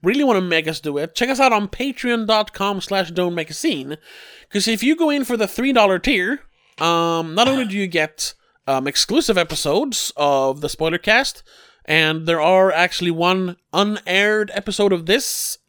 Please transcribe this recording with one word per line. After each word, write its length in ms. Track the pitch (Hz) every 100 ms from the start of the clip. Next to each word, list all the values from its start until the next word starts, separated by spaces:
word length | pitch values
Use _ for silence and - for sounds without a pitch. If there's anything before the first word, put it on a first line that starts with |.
really 220 | 175 269 277
wanna 160 | 202
make 260 | 180 165 160
us 140 | 156
do 160 | 156 143
it, 180 | 160 -
check 140 | 240
us 100 | 262
out 140 | 262
on 160 | 220 202
patreon 580 | - 269 - 247 233 214
dot 240 | 214 214
com 280 | - 196 196
slash 300 | - 190 165
don't 220 | 170 180
make 160 | 170 156
a 40 |
scene. 440 | 151 320 165 131 151 - - - - -
'Cause 180 | 208 208
if 160 | 220
you 140 | 254 320
go 120 | 320
in 140 | 294
for 140 | 247 233
the 100 | 202
three 240 | - 262
dollar 280 | 247 202 185
tier, 420 | 254 226 185 285 - _ _ -
um, 540 | 165 170 170 165 165
not 140 | 170 254
only 160 | 269 226
do 120 | 196
you 100 | 190
get, 460 | 165 156 - - - _ _ -
um, 200 | 135 139
exclusive 500 | - - 254 - 190
episodes 720 | 165 151 151 175 285 226 - -
of 420 | 147 139 135 135
the 80 | 117
Spoiler 280 | - 160 170
Cast, 440 | - 226 269 - - - - _ -
and 400 | 156 156 156 160
there 140 | 165
are 320 | 156 185 190
actually 380 | 165 175 - 175
one 440 | 165 175 185 185 180 _
unaired 760 | 165 202 214 - 185 208 214 208
episode 380 | 202 208 196 202
of 140 | 180 165
this, 540 | 233 - - - -